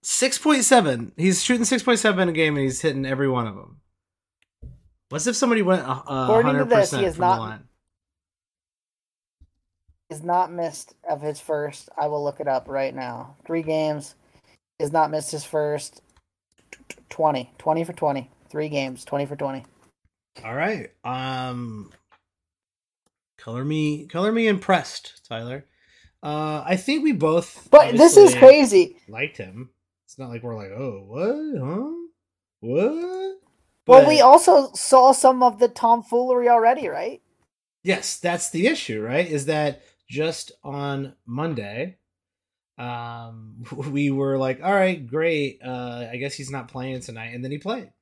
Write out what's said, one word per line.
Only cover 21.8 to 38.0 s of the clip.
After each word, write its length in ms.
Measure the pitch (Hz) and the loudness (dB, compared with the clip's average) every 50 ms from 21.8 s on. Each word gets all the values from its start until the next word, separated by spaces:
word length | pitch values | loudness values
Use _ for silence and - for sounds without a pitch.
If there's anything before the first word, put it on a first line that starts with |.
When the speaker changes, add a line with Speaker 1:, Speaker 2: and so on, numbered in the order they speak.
| 98 87 - _ _ _ _ _ _ _ _ _ _ _ _ _ _ _ _ _ _ _ _ _ _ _ _ _ _ _ _ _ | -16 -18 -20 _ _ _ _ _ _ _ _ _ _ _ _ _ _ _ _ _ _ _ _ _ _ _ _ _ _ _ _ _
Speaker 1:
color 260 | - 113 113 123 131 | -16 -12 -10 -8 -6
me, 420 | 147 156 156 156 151 151 151 151 | -4 -4 -2 -2 -4 -4 -6 -12
color 260 | - - 165 185 214 | -10 -6 -4 -2 -2
me 160 | 226 226 226 220 | 0 0 0 0
impressed, 800 | 202 185 - - 190 165 - - - - - - - - _ | 0 0 0 0 0 0 0 -6 -14 -16 -16 -18 -20 -20 _
Tyler. 380 | _ 117 113 113 120 131 143 143 _ _ _ _ _ _ _ _ _ _ _ | _ -12 -10 -10 -10 -12 -14 -14 _ _ _ _ _ _ _ _ _ _ _
Uh, 400 | - 151 151 151 156 151 156 151 127 | -10 -8 -6 -6 -6 -6 -6 -6 -4
I 100 | - 185 | -4 -4
think 280 | 185 - - 285 311 285 | -4 -2 -4 -4 0 0
we 80 | 311 | -2
both 560 | 254 160 151 156 160 170 170 - - - - - | 0 0 0 0 0 0 -2 -4 -18 -20 0 8
Speaker 2:
But 220 | - 294 - - | 8 8 8 8
this 260 | 240 233 302 339 349 403 | 6 6 6 10 12 10
is 160 | 415 349 247 | 10 10 10
Speaker 1:
obviously 40 | 247 | 12
Speaker 2:
crazy. 580 | 262 262 285 302 277 226 208 190 175 180 - _ _ - | 12 12 12 12 6 4 6 4 4 4 -2 _ _ -18
Speaker 1:
liked 300 | 107 113 143 147 - - | -10 -10 -10 -10 -8 -14
him. 320 | 104 92 92 113 131 127 _ _ _ _ _ _ _ | -16 -14 -14 -18 -18 -18 _ _ _ _ _ _ _
It's 140 | _ - - | _ -20 -18
not 100 | 131 120 | -16 -14
like 140 | 117 117 | -14 -12
we're 120 | 117 120 113 | -12 -12 -12
like, 180 | 107 101 95 | -12 -14 -14
"Oh, 320 | 98 117 139 131 104 98 98 | -12 -10 -10 -10 -10 -12 -16
what? 520 | 98 110 139 175 214 277 302 311 311 269 160 | -14 -8 -6 -4 -4 -4 -4 -8 -8 -8 -8
Huh? 320 | 127 135 170 202 254 302 330 339 339 330 _ _ _ _ _ _ _ _ _ _ | -8 -8 -8 -8 -8 -10 -12 -14 -16 -18 _ _ _ _ _ _ _ _ _ _
What?" 800 | - 113 127 156 196 254 311 330 349 359 370 370 381 381 381 381 _ _ _ _ _ _ _ _ _ | -10 -4 -2 -2 -2 -2 -4 -6 -10 -10 -10 -10 -10 -12 -12 -14 _ _ _ _ _ _ _ _ _
Speaker 2:
Well, 200 | - 247 262 277 | 10 10 10 10
we 120 | 294 311 294 | 8 4 6
Speaker 1:
But 60 | 254 | 8
Speaker 2:
also 480 | 254 277 330 - 370 320 285 269 262 - | 10 8 8 8 6 6 6 4 2 -8
saw 380 | - - - 269 262 254 262 | -8 0 4 6 6 8 6
some 300 | 262 262 - 262 262 254 | 4 6 4 4 4 6
of 160 | 254 247 240 - | 2 2 2 2
the 100 | 240 233 | 0 0
tomfoolery 840 | 240 - - 226 233 240 214 - 233 240 247 254 254 247 240 240 | 0 -2 2 2 2 2 0 -4 -2 -2 0 0 0 0 2 4
already, 380 | 240 233 226 233 262 302 262 175 | 4 4 4 2 2 0 -4 -8
right? 340 | 143 147 175 226 - - _ _ _ _ _ _ _ _ _ _ _ _ | -6 -6 -8 -8 -10 -14 _ _ _ _ _ _ _ _ _ _ _ _
Speaker 1:
Yes, 360 | _ 180 180 - | _ -4 -4 -4